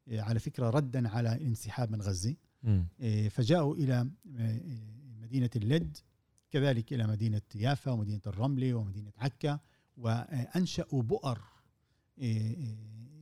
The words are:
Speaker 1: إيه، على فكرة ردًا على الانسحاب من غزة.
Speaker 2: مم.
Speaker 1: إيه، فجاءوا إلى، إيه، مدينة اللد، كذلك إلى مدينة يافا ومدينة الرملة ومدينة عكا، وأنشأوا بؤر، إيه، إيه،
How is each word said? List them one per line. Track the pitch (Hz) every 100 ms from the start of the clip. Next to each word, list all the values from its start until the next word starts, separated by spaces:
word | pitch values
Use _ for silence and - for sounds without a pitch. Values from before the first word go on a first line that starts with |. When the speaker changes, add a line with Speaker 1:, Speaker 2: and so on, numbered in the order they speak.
| -
Speaker 1:
إيه، | 110
على | 107 113
فكرة | 147 - 117
ردًا | 139 135 131 120
على | 120 117
الانسحاب | 117 143 110 107 - 117
من | 107
غزة. | 98 90 110 160 _ _
Speaker 2:
مم. | 117 98 87 -
Speaker 1:
إيه، | 117 107 107
فجاءوا | - 113 170 143 160
إلى، | 131 123 127 180 180 123
إيه، | 113 113 175 117 107 113 139 110
مدينة | 113 131 123 113
اللد، | 104 160 160 147 _ _ _ _ _
كذلك | 139 139 117 110
إلى | 131 107
مدينة | 107 113 107 -
يافا | 104 123 143 135
ومدينة | 117 104 104 107
الرملة | 95 139 131 127
ومدينة | 120 101 98 104 104
عكا، | 131 - 147 147 _ _ _ -
وأنشأوا | 117 117 123 135 117 175 180 - 160 139
بؤر، | 113 214 139 113 - _ _ _ _ _ _ -
إيه، | 120 110 110 170
إيه، | 117 107 107 110 123 151